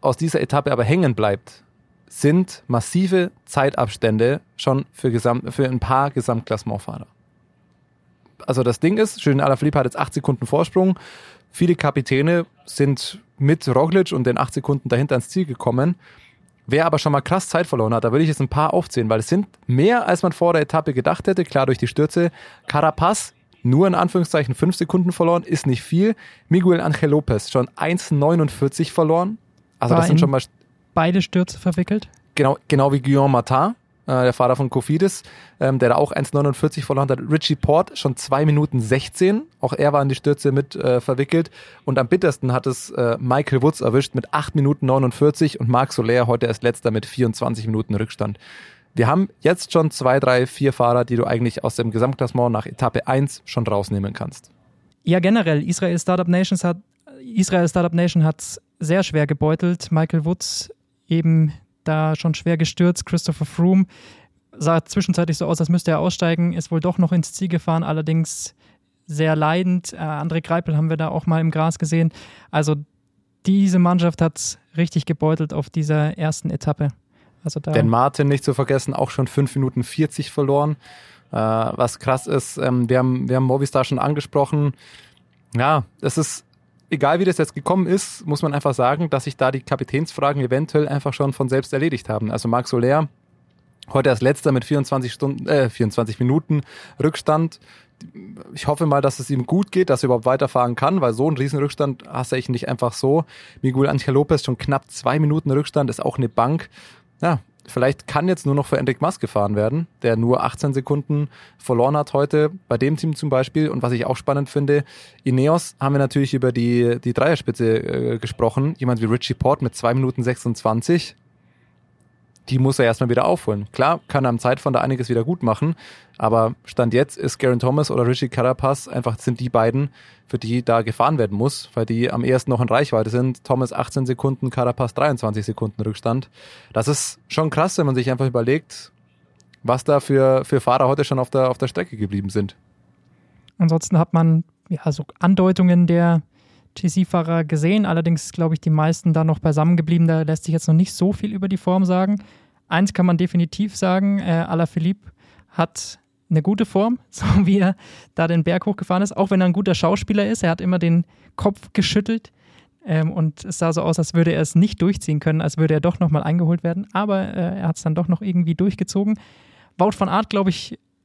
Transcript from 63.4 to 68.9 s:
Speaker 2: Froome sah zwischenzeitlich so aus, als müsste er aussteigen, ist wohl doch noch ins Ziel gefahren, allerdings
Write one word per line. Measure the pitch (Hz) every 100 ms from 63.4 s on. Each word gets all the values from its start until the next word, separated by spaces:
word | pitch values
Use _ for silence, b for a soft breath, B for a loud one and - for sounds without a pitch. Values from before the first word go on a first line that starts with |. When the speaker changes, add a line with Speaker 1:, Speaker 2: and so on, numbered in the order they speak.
Speaker 2:
Froome | 151 - 175 190 185 B B B B _ _
sah | - 151 165
zwischenzeitlich | - 202 180 175 170 151
so |
aus, | 160 165
als | 160
müsste | 175 -
er | 156
aussteigen, | 175 - 170 165 170
ist | 170 -
wohl | 165
doch | 180 175
noch | 170
ins | 175 -
Ziel | - 185
gefahren, | 170 - 165
allerdings | 160 156 156 160 156 - - _ b b _